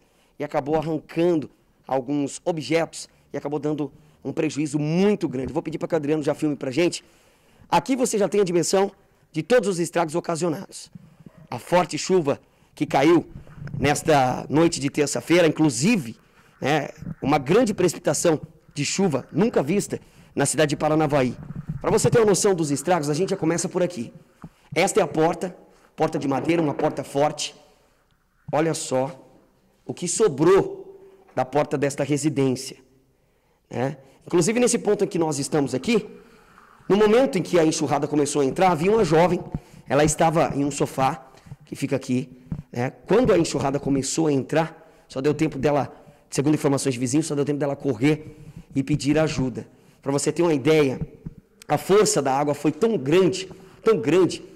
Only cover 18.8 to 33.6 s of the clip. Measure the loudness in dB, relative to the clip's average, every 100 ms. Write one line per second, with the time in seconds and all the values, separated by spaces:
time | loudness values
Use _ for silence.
18.8 | -6 0 0 0 -4 -2 0 0 0 -2
19.8 | -2 -8 -12 _ -10 -2 -2 0 -2 0
20.8 | 0 0 2 2 0 -4 -12 -14 -12 -8
21.8 | 0 2 4 4 4 4 2 2 0 -2
22.8 | 0 0 0 -2 -2 0 0 -2 -2 -2
23.8 | -2 -4 -12 -14 -20 _ -20 _ _ -2
24.8 | 2 2 2 2 0 0 -6 -10 -20 _
25.8 | _ -4 -2 -2 -2 -2 0 0 0 0
26.8 | -2 -2 -4 0 0 0 -8 -10 _ _
27.8 | _ _ _ _ _ _ -4 0 0 -2
28.8 | -2 -2 -2 -6 -20 _ _ _ _ _
29.8 | -14 -8 -6 0 0 4 6 6 4 -4
30.8 | -16 -20 -20 -20 _ -6 -2 -2 -2 -2
31.8 | -2 -2 -2 0 0 0 0 0 -6 -16
32.8 | _ _ _ _ _ _ _ _